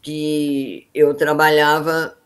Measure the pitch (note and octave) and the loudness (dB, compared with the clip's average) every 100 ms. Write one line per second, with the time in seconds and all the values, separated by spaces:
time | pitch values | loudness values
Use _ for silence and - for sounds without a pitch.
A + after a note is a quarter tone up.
0 | D3+ D3+ D3+ D3+ D3 C#3 C3+ E2+ _ - | -10 -6 -4 -2 -2 -4 -6 -12 _ 0
1 | D3 C#3+ D3+ D3+ D#3 D3+ D3+ D#3 D3+ D#3+ | 0 2 -2 2 4 4 2 2 0 -2
2 | D#3 - | -4 -12